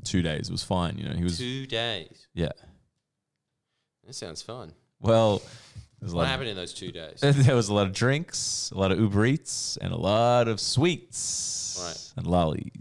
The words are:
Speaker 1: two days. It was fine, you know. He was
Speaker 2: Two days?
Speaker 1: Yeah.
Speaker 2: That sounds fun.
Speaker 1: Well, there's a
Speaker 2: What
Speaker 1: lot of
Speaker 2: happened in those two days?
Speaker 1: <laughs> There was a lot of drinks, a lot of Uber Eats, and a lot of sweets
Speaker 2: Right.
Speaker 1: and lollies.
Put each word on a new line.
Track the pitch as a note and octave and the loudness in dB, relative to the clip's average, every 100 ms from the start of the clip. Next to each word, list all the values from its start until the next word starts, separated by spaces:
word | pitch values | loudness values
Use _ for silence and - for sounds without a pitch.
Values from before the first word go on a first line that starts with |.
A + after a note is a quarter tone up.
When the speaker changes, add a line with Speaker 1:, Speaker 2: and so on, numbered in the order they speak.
Speaker 1:
two | - F#2 | -2 0
days. | E2 D2+ - | 0 -2 -4
It | |
was | F2 | -8
fine, | - F#2 E2+ D2+ | -2 -2 -2 -4
you | D2 | -6
know. | E2 | -2
He | |
was | F2 E2+ | -2 -2
Speaker 2:
Two | B2 C3 C3+ | -6 -8 -6
days? | A2+ A#2 G2+ D#2 - _ | -4 -4 -6 -10 -20 _
Speaker 1:
Yeah. | E2 D#2+ - - - _ _ _ _ _ _ _ _ _ _ _ _ - | -6 -4 -6 -16 -20 _ _ _ _ _ _ _ _ _ _ _ _ -18
Speaker 2:
That | C3 | -14
sounds | F#2 D2+ | -12 -12
fun. | - A#2+ E2+ - _ _ | -12 -14 -14 -20 _ _
Speaker 1:
Well, | G2+ A2+ A2 G2+ - - - - - _ | 4 6 6 4 -2 -16 -20 -20 -20 _
there's | G#2+ | -6
a | E2+ | -2
Speaker 2:
What | |
Speaker 1:
lot | C3 | 0
of | |
Speaker 2:
happened | C3 B2 | 0 -4
in | G2 | -6
those | F2 | -10
two | - F#2 | -10 -12
days? | F2 D#2+ - | -12 -14 -2
Speaker 1:
<laughs> | |
There | C#3+ C#3 C3 B2+ | 2 6 6 6
was | G#2 | 4
a | |
lot | G#2 G2 | 2 2
of | |
drinks, | F#2+ A#2+ C#3+ F3 - - - - F#2 | 2 0 0 -2 -6 -4 -4 -6 0
a | |
lot | F#2+ | 2
of | F#2 | 4
Uber | A2 G2+ A2+ | 4 4 4
Eats, | D3+ - - - - | 2 -2 -6 -6 -6
and | F#2 | -4
a | E2+ | -2
lot | F2+ G#2+ A#2+ B2 A#2 | 2 4 4 4 4
of | G#2+ | 0
sweets | - - F3 E3 - - - - - - - F2+ | 0 2 2 0 -6 -8 -6 -4 -4 -6 -6 -8
Speaker 2:
Right. | F2 D#2+ - - | -8 -10 -12 -8
Speaker 1:
and | F2 | 0
lollies. | F2 E2 - - - | 2 2 -2 -8 -12